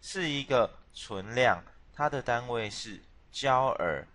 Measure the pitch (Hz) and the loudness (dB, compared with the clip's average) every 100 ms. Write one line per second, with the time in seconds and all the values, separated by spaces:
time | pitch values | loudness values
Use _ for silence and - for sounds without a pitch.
0 | - 190 170 143 139 131 107 - - - | -10 -4 -2 -2 2 4 4 0 -20 -18
1 | - 101 98 120 123 90 - - - - | -10 -8 -4 4 4 4 -2 -20 -20 -2
2 | 147 143 123 120 123 120 107 - 113 95 | -2 -2 -2 -2 -2 -4 -4 -8 -12 -14
3 | - - _ - 139 127 131 - 87 73 | -18 -20 _ -6 2 2 2 0 -2 -2
4 | - | -6